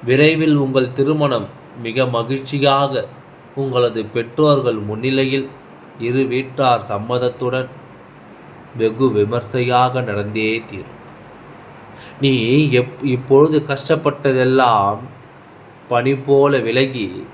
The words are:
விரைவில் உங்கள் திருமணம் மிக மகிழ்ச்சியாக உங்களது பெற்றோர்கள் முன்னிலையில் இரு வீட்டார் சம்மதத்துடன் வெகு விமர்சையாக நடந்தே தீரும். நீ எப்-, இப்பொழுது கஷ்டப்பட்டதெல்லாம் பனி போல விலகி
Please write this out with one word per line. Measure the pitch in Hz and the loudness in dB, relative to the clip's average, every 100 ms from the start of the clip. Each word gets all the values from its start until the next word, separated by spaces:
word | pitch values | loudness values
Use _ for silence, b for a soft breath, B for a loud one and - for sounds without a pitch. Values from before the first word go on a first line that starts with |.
விரைவில் | 117 131 151 156 156 147 | 0 4 4 4 2 2
உங்கள் | 135 131 127 | 2 0 -2
திருமணம் | 127 139 156 143 120 101 - - - | 0 0 2 0 0 -4 -14 -20 -12
மிக | 117 113 127 | -6 -2 0
மகிழ்ச்சியாக | 117 117 135 131 143 139 139 139 127 - - - - - - | 0 -2 -4 -4 0 2 2 0 -2 -6 -12 -20 -20 -18 -8
உங்களது | 135 123 120 110 | -2 2 0 0
பெற்றோர்கள் | 107 120 117 135 151 143 123 | -4 -6 -6 0 2 4 0
முன்னிலையில் | 110 104 107 127 135 135 135 135 - - - - - | -4 -6 -4 -2 0 0 -2 -4 -12 -20 -20 -20 -10
இரு | 117 127 | -4 0
வீட்டார் | 135 123 135 - 131 120 - | 0 -2 -4 -2 2 2 -2
சம்மதத்துடன் | 101 110 123 123 - 127 127 127 - - - - - - - - - - 117 | -8 -4 -2 -2 -2 -4 -4 -6 -12 -20 -20 -20 -20 -20 -20 -20 -20 -18 -2
வெகு | 113 117 131 | -2 2 0
விமர்சையாக | 104 104 120 117 131 123 123 127 127 | 2 0 0 -4 -2 0 2 2 0
நடந்தே | 113 101 104 110 110 113 113 | -4 -4 -4 -2 -2 -2 -6
தீரும். | 95 85 - - - - - - - - - - - B - | -14 -16 -18 -20 -20 -20 -20 -20 -20 -20 -20 -20 -20 B -2
நீ | 135 131 113 135 151 | 0 2 2 2 4
எப்-, | 123 123 - | 2 0 -6
இப்பொழுது | 139 127 127 135 156 156 143 | -4 -4 4 4 6 2 -2
கஷ்டப்பட்டதெல்லாம் | 139 - 160 151 139 143 131 127 131 127 110 98 107 123 - - - - - - - - | -8 -2 0 0 -2 0 2 2 4 4 4 2 -2 -10 -18 -20 -20 -20 -20 -20 -20 -2
பனி | 120 127 | 0 0
போல | 139 135 139 143 139 | -2 2 4 4 2
விலகி | 113 120 135 127 98 92 80 | 0 0 0 -2 -6 -8 -14